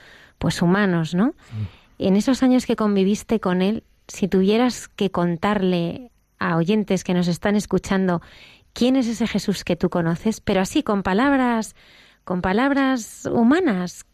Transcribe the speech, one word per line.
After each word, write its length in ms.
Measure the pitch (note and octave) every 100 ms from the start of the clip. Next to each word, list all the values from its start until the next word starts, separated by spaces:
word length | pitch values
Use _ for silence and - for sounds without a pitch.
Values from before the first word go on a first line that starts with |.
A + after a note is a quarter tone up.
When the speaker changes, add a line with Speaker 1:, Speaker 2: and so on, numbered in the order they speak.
| - - - _
Speaker 1:
pues, 220 | - -
humanos, 520 | F3 G3 G3+ E3+ D#3+
¿no? 140 | F3 B3
Speaker 2:
Mm. 40 | - - A2 G#2 - _ -
Speaker 1:
En 180 | G3 G3
esos 260 | A#3+ B3
años 240 | C4 B3+ -
que 100 | A#3
conviviste 640 | G#3+ G3 F#3+ G#3+ - A3
con 220 | F#3+ F3+
él, 220 | F#3+ A3+ - _ -
si 220 | - F3+
tuvieras 600 | F#3+ F#3+ A3+ B3 - -
que 220 | - G3
contarle 1000 | - F3 E3+ G#3 G#3 F#3 F3+ E3+ - A#3+ _ _ -
a 180 | F#3 E3
oyentes 480 | E3+ G#3+ G3 F#3
que 100 | -
nos 120 | F3+ F3
están 300 | E3 G#3 G#3
escuchando, 640 | - F#3 - F#3+ F#3+ E3+ - - - - _
¿quién 220 | - B3 C4+
es 120 | A#3
ese 180 | A3 A3+
Jesús 380 | G3+ - F3+
que 120 | - E3+
tú 140 | F3+
conoces? 500 | F3+ E3 E3 A3 -
Pero 200 | - F#3+
así, 220 | F#3+ D#4
con 200 | B3 G3+
palabras, 720 | F#3+ G3 C#4 C#4 B3 A3+ A3 - - - - _
con 180 | - F3+
palabras 840 | F#3 G3+ C#4 C#4 C4+ B3+ G#3 - -
humanas, 720 | A#3+ A#3 E4 E4+ F#3 F3+ - -